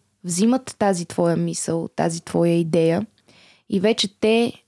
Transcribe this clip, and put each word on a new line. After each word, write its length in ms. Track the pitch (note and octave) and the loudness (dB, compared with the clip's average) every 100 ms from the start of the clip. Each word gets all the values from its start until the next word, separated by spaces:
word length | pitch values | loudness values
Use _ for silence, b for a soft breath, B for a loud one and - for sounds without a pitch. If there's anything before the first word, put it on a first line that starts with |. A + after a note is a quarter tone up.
| _ _ | _ _
взимат 520 | F3+ E3+ A3+ C4 - - | -6 0 2 0 -2 -2
тази 280 | G#3 F3+ E3+ | 0 0 -4
твоя 300 | - E3+ E3 | -2 0 0
мисъл, 520 | E3+ E3 - E3 E3 - | -2 -6 -4 -4 -4 -4
тази 240 | E3 E3 | -4 -4
твоя 300 | - E3+ E3+ | -4 0 2
идея 520 | E3+ E3 E3+ E3 E3+ G#3+ _ b b b b b | 2 2 2 2 0 -4 _ b b b b b
и 120 | G3 | 0
вече 400 | G#3 A3+ G3+ - | 0 0 -4 -2
те, 320 | G#3+ A3+ A#3+ - | 0 2 0 -4